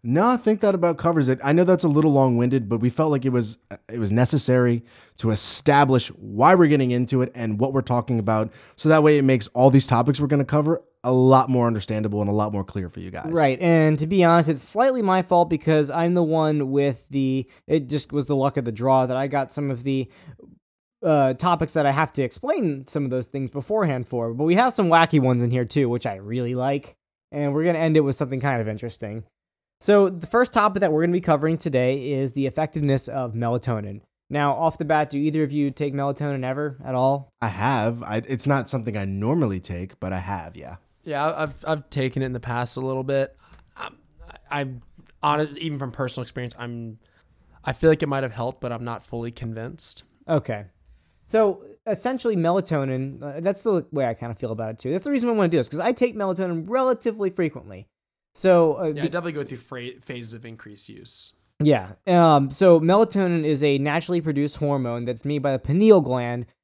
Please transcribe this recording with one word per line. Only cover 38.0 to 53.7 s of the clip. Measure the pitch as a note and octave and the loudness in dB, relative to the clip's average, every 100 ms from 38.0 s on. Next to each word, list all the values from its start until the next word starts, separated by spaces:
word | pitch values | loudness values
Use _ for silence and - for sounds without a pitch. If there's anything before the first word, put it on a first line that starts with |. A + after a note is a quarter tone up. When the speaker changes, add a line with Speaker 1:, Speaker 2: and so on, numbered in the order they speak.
Speaker 1:
I, | - A2 - | -6 -6 -6
it's | B2+ C#3+ | -4 0
not | C#3 A2 | -2 -2
something | C3 A2+ G#2 | -6 -6 -6
I | G2 | -6
normally | G2 G#2+ E3 B2 F#2+ | -4 -2 0 0 -4
take, | - F2 F#2+ - | -8 -10 -10 -10
but | F#2 | -8
I | F#2 | -6
have, | F2+ G2 E2 F2 | -6 -10 -10 -16
yeah. | C2+ F2+ _ _ - | -18 -18 _ _ -10
Speaker 3:
Yeah, | C#3+ D#3 | -4 -4
I, | D3+ | -4
I've, | D3+ - D#3 | -8 -8 -6
I've | D#3 - | -6 -4
taken | C#3+ C3 C3 | -4 -2 -2
it | C3 | -4
in | |
the | B2 | -6
past | A#2+ A#2+ B2 - | -6 -6 -6 -6
a | |
little | C3 C3 C3 | -6 -4 -2
bit. | C3+ C3+ _ _ - _ - | -2 -2 _ _ -20 _ -16
I'm, | - _ _ _ - - _ | -16 _ _ _ -20 -20 _
I'm | D3 C3+ B2+ - - - _ | -6 -6 -10 -18 -20 -20 _
honest, | D3 D3 D3+ C#3+ | 0 0 -2 -4
even | D#3+ C#3+ | -8 -6
from | C3 | -8
personal | A#2 B2+ B2+ | -6 -6 -6
experience, | A#2+ - B2 - | -10 -10 -10 -10
I'm, | A#2+ A#2 A#2 A2 _ _ _ _ _ _ | -12 -10 -12 -16 _ _ _ _ _ _
I | - | -10
feel | B2 D#3+ | 2 2
like | D#3 | 2
it | D3 | 0
might | C3+ | -4
have | C3 | -6
helped, | A2 A#2+ C3+ | -6 -8 -8
but | B2 | -10
I'm | A#2 | -8
not | A#2+ A2+ _ | -8 -12 _
fully | A#2+ A#2 | -10 -10
convinced. | A#2+ A#2 A2 A#2 - - - _ _ - | -10 -12 -10 -12 -14 -18 -18 _ _ -2
Speaker 2:
Okay. | D#3 - G#2+ F#2+ _ _ _ _ _ | -2 -2 -10 -10 _ _ _ _ _
So | _ A3 G#3+ F3+ F#3+ G#3+ - | _ 2 2 0 -12 -14 -6
essentially | G3 - C4 A#3 G3 | -4 -4 -4 -2 0
melatonin, | E3 F#3 F#3 D#3 C3+ C3 C3+ C3+ | 0 0 0 -4 -2 -4 -6 -10
uh, | C#3+ C#3+ | -12 -6
that's | F3 F#3+ | -4 -4
the | A#3 | -2